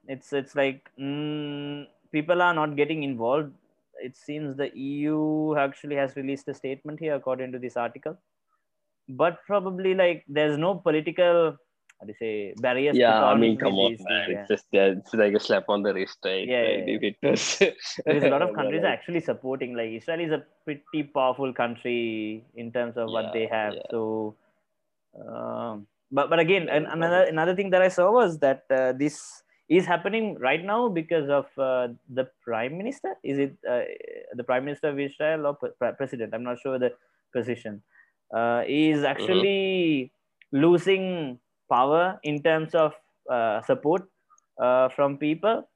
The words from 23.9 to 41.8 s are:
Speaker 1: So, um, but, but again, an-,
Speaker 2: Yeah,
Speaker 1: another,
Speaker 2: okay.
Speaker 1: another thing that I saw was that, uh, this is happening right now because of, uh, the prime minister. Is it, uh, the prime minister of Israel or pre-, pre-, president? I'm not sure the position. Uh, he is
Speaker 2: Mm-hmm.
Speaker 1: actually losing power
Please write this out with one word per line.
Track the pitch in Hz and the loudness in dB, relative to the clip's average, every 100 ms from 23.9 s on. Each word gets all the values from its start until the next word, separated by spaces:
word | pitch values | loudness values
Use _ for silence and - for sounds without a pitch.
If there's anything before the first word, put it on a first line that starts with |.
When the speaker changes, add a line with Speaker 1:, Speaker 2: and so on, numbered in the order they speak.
Speaker 1:
So, | 117 110 110 107 107 _ _ _ _ _ _ _ 110 | -4 -4 -4 -6 -12 _ _ _ _ _ _ _ -20
um, | 110 117 117 117 117 107 101 _ _ | -14 -12 -10 -8 -10 -12 -18 _ _
but, | 135 143 | -2 2
but | 165 | 2
again, | 165 190 156 | 4 2 2
an-, | 147 | -2
Speaker 2:
Yeah, | - | 0
Speaker 1:
another, | 160 165 180 | -2 2 4
Speaker 2:
okay. | 185 | 4
Speaker 1:
another | 160 165 | 2 0
thing | 185 196 | 0 2
that | 185 | 4
I | 185 | 4
saw | 185 180 | 4 4
was | 240 202 160 | 6 4 4
that, | 139 135 _ | 2 2 _
uh, | 135 127 | 2 2
this | 131 147 - - - _ _ _ | 0 -2 -2 -18 -20 _ _ _
is | 165 180 | 2 4
happening | 170 196 226 214 - | 0 0 -2 -2 -2
right | 127 160 | 0 0
now | 185 220 247 | 0 0 0
because | 170 160 165 139 | -2 0 -2 2
of, | 143 135 - | 0 0 -4
uh, | 131 127 123 120 - | 0 0 -2 -6 -8
the | 127 131 _ | -4 -4 _
prime | - 110 123 170 | -6 -4 -4 -6
minister. | 220 277 381 381 | -10 -8 -10 -8
Is | 135 139 | -4 -2
it, | 139 - - | -2 -4 -4
uh, | 123 - 50 - - - | -4 -4 -10 -14 -16 -14
the | 117 | -12
prime | 123 127 143 | -2 -2 -2
minister | 143 156 | -4 -4
of | 139 | -4
Israel | 139 - 151 160 147 | -6 -2 -2 0 -2
or | |
pre-, | 147 120 - | -4 -10 -4
pre-, | 120 | -6
president? | 92 117 123 107 | -4 -6 -6 -6
I'm | 110 | -6
not | 123 123 | -8 -8
sure | 135 131 | -6 -2
the | 123 - _ _ _ | -2 -2 _ _ _
position. | 127 113 117 110 104 _ _ _ _ _ | -6 -4 -6 -8 -14 _ _ _ _ _
Uh, | 113 117 120 | -2 0 0
he | 101 143 156 | 0 2 4
is | 151 | 4
Speaker 2:
Mm-hmm. | 139 | 0
Speaker 1:
actually | 139 101 185 196 196 190 185 170 143 127 _ _ _ _ | 0 0 2 4 2 0 0 2 0 -4 _ _ _ _
losing | 139 160 175 180 190 185 175 143 123 _ _ _ | 2 6 6 4 0 0 -4 -6 -10 _ _ _
power | 123 | 2